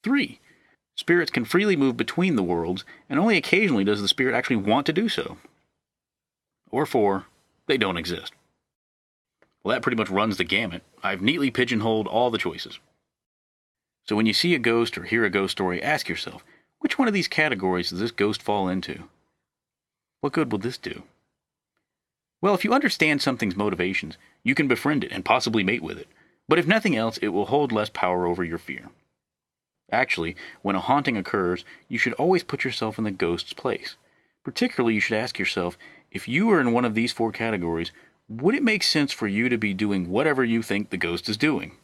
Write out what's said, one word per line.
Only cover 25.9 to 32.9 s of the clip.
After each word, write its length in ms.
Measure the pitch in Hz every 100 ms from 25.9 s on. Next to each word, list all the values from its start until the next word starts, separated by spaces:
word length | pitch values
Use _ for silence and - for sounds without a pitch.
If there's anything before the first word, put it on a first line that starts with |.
| -
it. 120 | - _ _ _ -
But 120 | 160
if 80 | 160
nothing 280 | 220 214
else, 220 | 123 113 -
it 100 | 104
will 180 | 92 98
hold 260 | 139 143
less 160 | 110 101
power 380 | - 92 90 87
over 180 | 87
your 140 | 85 82
fear. 320 | - 65 - _ _ _ _ _ _ _ _ _ _
Actually, 460 | 110 131 - 82 85 - -
when 160 | 98 95
a 40 |
haunting 360 | 92 143 139 113
occurs, 480 | 92 107 90 90 - - _
you 80 | 117
should 180 | 127
always 280 | 113 156 185
put 220 | - 143
yourself 340 | 131 120 110